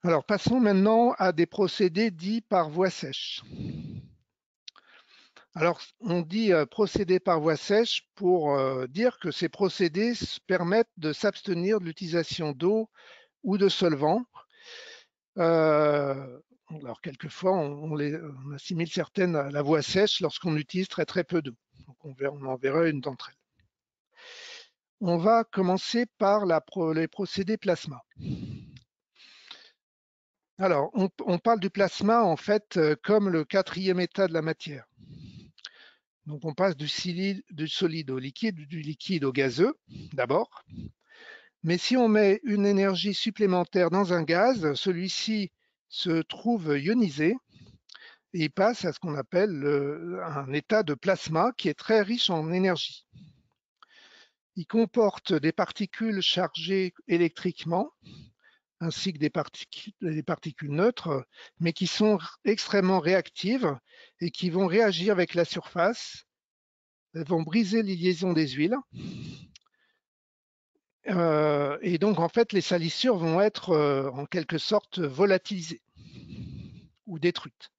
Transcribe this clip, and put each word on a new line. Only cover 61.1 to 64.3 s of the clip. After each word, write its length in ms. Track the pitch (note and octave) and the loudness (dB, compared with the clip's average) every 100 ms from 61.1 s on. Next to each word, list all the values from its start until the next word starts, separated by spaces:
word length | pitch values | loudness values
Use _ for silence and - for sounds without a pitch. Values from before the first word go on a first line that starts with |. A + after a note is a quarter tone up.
| C#3 B2+ - - _ | -6 -6 -20 -20 _
mais 120 | E3 | -4
qui 140 | - F3+ | -2 -4
sont 300 | - G#3+ G3+ | 2 2 2
r-, 240 | D#3+ - | -2 -6
extrêmement 540 | - A3+ - G3+ F#3 F#3+ | -2 -2 2 2 4 2
réactives 800 | D#3 F#3 - - F#3 C4 F#3+ C3+ _ - - _ | 4 2 0 -6 -2 0 -2 -4 _ -20 -20 _
et 120 | E3+ | -8